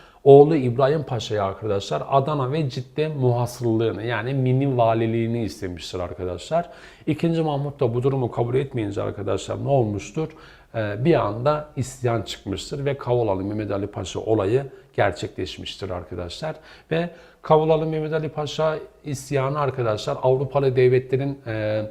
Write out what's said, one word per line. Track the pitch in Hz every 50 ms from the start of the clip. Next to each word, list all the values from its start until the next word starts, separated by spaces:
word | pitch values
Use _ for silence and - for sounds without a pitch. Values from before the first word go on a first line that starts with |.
| - - - _ -
oğlu | 143 139 139 143 151 165
İbrahim | 143 127 123 117 123 135 135 151 160 135
Paşa'ya | - 131 113 - - 107 104 98
arkadaşlar | 98 95 - 110 107 98 101 - - 156 143 135 -
Adana | 139 139 135 156 151 147 131 123
ve | 143 165 156 131
Cidde | - 131 123 - - 151 151
muhasırlığını | 156 151 135 127 123 120 120 120 120 - - 120 117 113 110 113 110 98 98 110
yani | 120 120 110 107 131 139
mini | 135 127 127 127 131 139 143 131
valiliğini | 120 117 113 113 113 117 113 113 117 113 113 117 120 113
istemiştir | - - - 101 90 90 82 - - - 92
arkadaşlar. | 87 87 90 - 92 90 87 85 - - 160 170 175 - - - - - - - -
İkinci | - 147 - - 165 165 165
Mahmut | 160 156 143 139 143 143 139 -
da | 139 123 117
bu | 123 123
durumu | 139 139 135 123 113
kabul | - 131 120 120 127
etmeyince | 135 143 139 - 120 107 101 98 104
arkadaşlar | 104 104 - 101 98 104 101 98 - - 104 101 113
ne | 131
olmuştur? | 139 135 113 104 104 98 - - - 160 160 156 - - - - - - - _ -
Ee, | 117 107 104 101 101 127
bir | - 160
anda | 127 107 101 101 117 123 147 151 151 151 - -
isyan | 139 123 - - - - 123 117 113
çıkmıştır | 87 - - - - 104 95 87 - - - 143 139
ve | 143 139
Kavalalı | 139 - 127 120 123 117 107 95 92 95
Mehmet | 101 104 107 107 101
Ali | 104 98 101
Paşa | 101 - 107 98 - - 98
olayı | 95 107 113 107 98 98 117 135 139 135 - - - _ -
gerçekleşmiştir | - 107 101 - - - - - - 95 - - - 92 - - - 101 95
arkadaşlar. | 90 87 87 - 92 90 87 87 - - 160 156 156 - - - - - - -
Ve | 156 165 170 175 165 - - - - _
Kavalalı | - - 160 156 160 156 160 156 160
Mehmet | 160 160 156 151 151 156
Ali | 160 151 151
Paşa | - 151 151 143 - - 156 156 156 147 - - - - -
isyanı | 147 139 127 - - 147 135 131 135 139 151
arkadaşlar | 143 131 - - 120 113 107 104 - 151 143 -
Avrupalı | - 131 131 131 143 135 - 143 139 135 127
devletlerin, | 131 127 127 127 127 127 - 139 131 139 139 139 139 -
e, | 120 110 110 107 107 107 107 104 107